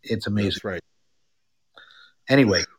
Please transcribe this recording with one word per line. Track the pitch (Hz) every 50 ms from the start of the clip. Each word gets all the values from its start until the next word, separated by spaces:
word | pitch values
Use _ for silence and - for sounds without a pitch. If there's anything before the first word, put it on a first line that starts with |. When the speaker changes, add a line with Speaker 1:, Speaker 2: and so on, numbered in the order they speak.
| -
Speaker 1:
it's | - 117 104 - 110
amazing. | 104 104 101 98
Speaker 2:
That's | 92 - -
right. | 107 92 85 - _ _ _ _ _ _ _ _ _ _ _ _ _ _ _ _ _ _ - - - - - - - _ _ _ -
Speaker 1:
Anyway. | 131 139 135 107 98 87 - - -